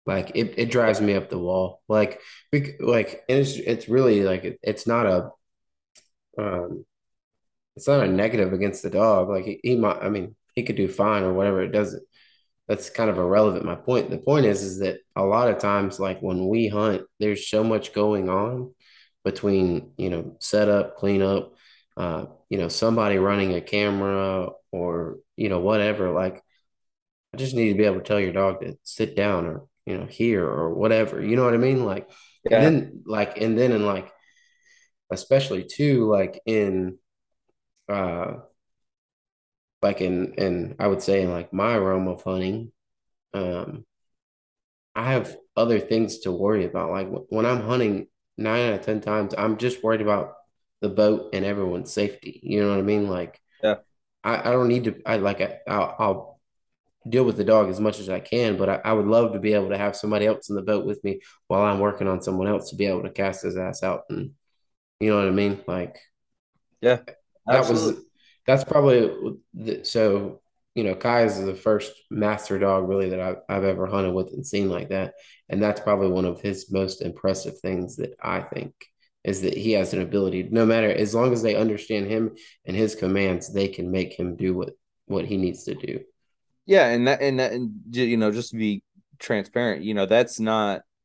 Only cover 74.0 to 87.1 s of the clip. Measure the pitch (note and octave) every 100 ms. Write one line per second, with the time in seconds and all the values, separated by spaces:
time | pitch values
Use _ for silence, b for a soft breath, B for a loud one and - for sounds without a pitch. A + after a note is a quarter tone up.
74 | F#2+ F2+ F#2 - - G2+ G2 F2 F#2+ F#2+
75 | F#2+ - B B B G2 G#2 G#2 - G2+
76 | F#2+ F#2 F#2 E2+ G2+ F#2+ - F#2+ F#2+ -
77 | F2 E2 F#2+ F#2+ - - F#2 F#2 F2 -
78 | - - - F#2 - - - - - _
79 | _ _ - F#2+ F#2+ - A2 G#2+ F2+ F2
80 | F2 G2+ F#2+ F#2 - A2+ A2+ A2+ G#2+ -
81 | G#2 A2+ B2+ A#2+ A2 G#2+ A2 G#2 - G#2+
82 | G2 A2 A2 - B B - G2 A2 -
83 | F#2 G2 G2 F2+ - G2+ G2 F#2+ F2+ F#2
84 | F2+ - F2+ E2+ F#2 F#2 - - _ _
85 | - G2 - G2 F#2 - - - - -
86 | - _ _ _ _ _ - F#3+ B2+ A#2+
87 | B2